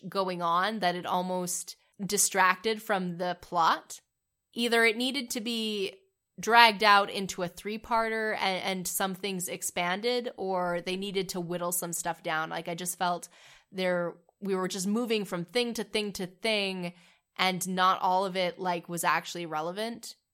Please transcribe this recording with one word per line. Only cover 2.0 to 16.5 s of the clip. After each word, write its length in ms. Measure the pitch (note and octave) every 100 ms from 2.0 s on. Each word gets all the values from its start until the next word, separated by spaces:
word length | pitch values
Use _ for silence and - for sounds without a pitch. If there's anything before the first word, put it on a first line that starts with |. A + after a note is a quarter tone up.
distracted 800 | F#3+ G3+ - G3 F#3 F#3 A3 G#3+
from 360 | - G3 F3+ E3+
the 200 | F3+ F3
plot. 600 | - F3 E3 D#4+ - - _ _ _ _ _
Either 300 | A#3 A#3 A#3 A3+
it 120 | A3
needed 320 | C4 C#4 B3
to 100 | B3
be 520 | A3 A#3 A3 G#3 F#3 - _ _ _ -
dragged 440 | G#3+ A#3 A3+ G3
out 260 | G#3 G3+ G3
into 340 | G3+ F#3 -
a 40 | F3
three-parter 880 | - G3+ A3 - A3+ A3+ A3 A3 -
and, 240 | F#3+ F#3
and 240 | G3 F#3 F3
some 260 | - F#3+
things 340 | F#3 G3+ F3+ E3+
expanded, 840 | - - F#3 F3 F#3+ A#3+ B3 A#3 -
or 460 | F#3+ F#3 F3+ F3
they 140 | F#3 F#3+
needed 340 | G3+ F#3+ F#3
to 100 | F#3
whittle 320 | E3 F3 F3
some 220 | F3 E3+
stuff 300 | E3 E3+ E3
down. 260 | E3+ D#3 D#3+
Like, 180 | E3+ E3+
I 80 | E3+
just 220 | F3+ -
felt 320 | F3+ F3 - - - - _
there, 440 | F#3+ F#3 F3+ E3+ - _ _
we 140 | G3 F#3+
were 120 | F#3
just 200 | F#3+ F#3+
moving 360 | A3 A#3 A3
from 220 | F#3+ F3 E3+
thing 280 | B3 A#3+ A3+
to 80 |
thing 280 | G3+ A3 G#3
to 120 | F#3 F#3
thing, 680 | - A3+